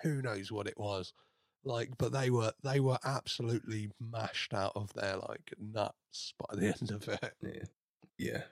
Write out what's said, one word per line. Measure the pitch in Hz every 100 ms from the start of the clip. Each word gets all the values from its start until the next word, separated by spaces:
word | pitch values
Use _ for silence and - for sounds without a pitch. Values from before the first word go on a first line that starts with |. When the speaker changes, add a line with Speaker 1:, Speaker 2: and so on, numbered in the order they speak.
Speaker 1:
who | 165 143
knows | 127 104 98
what | 107 101
it | -
was? | 104 98 92 - _ _ _ _
Like, | 135 117 117 123
but | 120
they | 131 127
were, | 123 110 -
they | 139 139
were | 131 127
absolutely | - 135 - - 117 117 - 107 107 -
mashed | 113 117 107 - -
out | 107 98 -
of | 101
their, | - 101 95
like, | - - - -
nuts | 104 110 104 - _ - - -
by | - 104
the | 101
<laughs> | -
end | 120
of | 101 107
it. | 104 113 -
Speaker 2:
Yeah. | 101 - 107 - _ _ - -
Yeah, | - - -